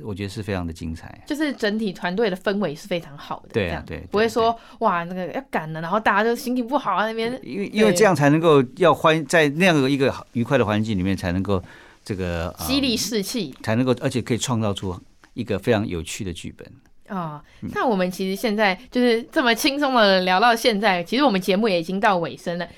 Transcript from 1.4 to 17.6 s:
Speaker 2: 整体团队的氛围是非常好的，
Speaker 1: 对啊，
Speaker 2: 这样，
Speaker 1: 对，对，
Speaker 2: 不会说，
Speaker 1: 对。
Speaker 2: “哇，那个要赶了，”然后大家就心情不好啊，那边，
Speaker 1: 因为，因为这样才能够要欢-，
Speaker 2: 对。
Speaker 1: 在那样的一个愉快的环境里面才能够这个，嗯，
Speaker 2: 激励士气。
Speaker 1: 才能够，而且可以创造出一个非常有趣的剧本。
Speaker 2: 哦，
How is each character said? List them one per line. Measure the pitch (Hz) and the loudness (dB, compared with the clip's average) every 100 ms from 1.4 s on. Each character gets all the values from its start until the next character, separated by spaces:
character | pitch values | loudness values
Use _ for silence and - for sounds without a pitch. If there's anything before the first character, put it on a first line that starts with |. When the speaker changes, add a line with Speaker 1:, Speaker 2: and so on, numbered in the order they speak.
| 302 | -4
Speaker 2:
整 | 247 214 214 | -2 -4 -2
体 | 220 | -4
团 | 165 180 185 | -4 -6 -2
队 | 226 | -2
的 | 180 | -2
氛 | - 202 | -2 -2
围 | 180 147 | -2 -6
是 | - | -6
非 | 175 | -8
常 | 165 143 | -8 -16
好 | - - - | -12 -12 -6
的， | |
Speaker 1:
对 | 113 92 | -2 -2
啊， | |
Speaker 2:
这 | |
样， | - - | -4 -8
Speaker 1:
对， | 78 | -12
对， | 85 | -4
Speaker 2:
不 | 202 | 0
会 | 226 | 0
说， | 226 226 | 2 0
Speaker 1:
对。 | 233 - - 220 | 0 -8 -4 -2
Speaker 2:
“哇， | 175 170 | -2 -4
那 | 185 | -8
个 | 175 | -8
要 | 262 269 | -8 -6
赶 | 214 156 | -6 -6
了，” | 156 | -8
然 | 165 | -4
后 | 208 | -2
大 | 214 202 | 2 2
家 | |
就 | 226 233 | 2 0
心 | 240 254 | -2 -4
情 | 233 | -2
不 | 285 | -2
好 | 240 | -2
啊， | 185 220 | 0 -2
那 | |
边， | 226 226 254 | -2 -6 -6
Speaker 1:
因 | - 180 | -8 -8
为， | 196 | -4
因 | 208 | 2
为 | 214 | 4
这 | 180 208 | 6 4
样 | 151 | 6
才 | 143 | 4
能 | 156 | 6
够 | 165 143 123 - | 6 6 4 4
要 | 170 | 4
欢-， | 139 165 156 139 | 4 4 2 2
Speaker 2:
对。 | |
Speaker 1:
在 | 170 147 147 | 4 4 4
那 | 190 | 4
样 | 156 | 4
的 | 131 | 4
一 | 139 | 2
个 | 131 95 - | 0 0 -6
愉 | 120 | -4
快 | 117 139 | 0 2
的 | |
环 | 104 104 | 2 2
境 | 110 98 | 0 0
里 | |
面 | 95 92 | 0 0
才 | 92 | -2
能 | 90 | -2
够 | 98 95 85 - - _ - | 0 -2 -4 -16 -20 _ -10
这 | 95 | -6
个， | 90 85 85 - | -4 -4 -6 -6
嗯， | - | -4
Speaker 2:
激 | 277 | -2
励 | 269 220 | 0 -2
士 | 190 220 | -2 -4
气。 | 196 247 151 127 | -4 -6 -8 -8
Speaker 1:
才 | - 113 | -4 0
能 | |
够， | 131 120 | 0 0
而 | 135 | -2
且 | 117 | -4
可 | - 117 | -2 -4
以 | |
创 | - 120 | -2 -2
造 | 110 | -2
出 | 98 98 90 - _ _ | -4 -6 -10 -14 _ _
一 | - | -10
个 | 107 98 | -6 -4
非 | 123 | 0
常 | 110 104 | 0 0
有 | 85 | -6
趣 | 87 - | -8 -8
的 | 98 | -8
剧 | 85 - - | -10 -12 -16
本。 | - - _ _ - | -20 -20 _ _ -12
Speaker 2:
哦， | 196 165 147 - - | -8 -8 -10 -18 -14